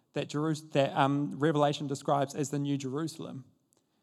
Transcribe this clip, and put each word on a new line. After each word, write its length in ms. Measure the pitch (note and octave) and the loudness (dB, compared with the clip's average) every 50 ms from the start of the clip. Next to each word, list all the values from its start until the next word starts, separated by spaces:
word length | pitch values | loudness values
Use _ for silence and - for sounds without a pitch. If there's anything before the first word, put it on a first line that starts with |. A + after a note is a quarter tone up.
| _ _ - | _ _ -6
that 140 | D3+ D3 - | -6 -4 -2
Jerus-, 440 | - D3 D3+ D#3+ D#3 D3 D3+ - | -2 0 2 2 0 0 -2 -2
that, 220 | - D3 C3+ C3+ - D3+ | 2 2 2 2 4 4
um, 420 | C#3 C3+ C#3+ C#3+ C#3+ C#3+ - C3+ | 4 4 4 2 0 -2 -2 0
Revelation 480 | C#3+ E3 D3+ D3 D3 C#3+ D3 - D#3 C3+ | 2 2 4 4 4 2 2 0 -4 -4
describes 480 | C#3+ C#3 - - D3 C#3+ C#3 C3 - | -6 -4 0 0 2 2 2 0 -2
as 140 | D#3 C#3+ - | -4 -4 -2
the 100 | - D3 | -2 -2
New 180 | C#3+ C#3+ C#3+ C#3 | -2 0 -2 -2
Jerusalem. 680 | C#3 C3 B2+ D3 E3 D#3+ - - - - - C3+ B2+ _ _ _ _ _ _ _ _ _ _ _ | -2 -4 -4 -4 -4 -6 -6 -8 -12 -12 -12 -12 -14 _ _ _ _ _ _ _ _ _ _ _